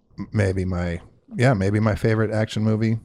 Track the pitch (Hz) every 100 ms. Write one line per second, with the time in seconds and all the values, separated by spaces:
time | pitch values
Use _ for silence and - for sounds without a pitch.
0 | _ - 101 107 98 95 92 90 90 85
1 | - _ _ 214 123 110 95 107 110 101
2 | 113 110 107 107 110 110 110 110 110 113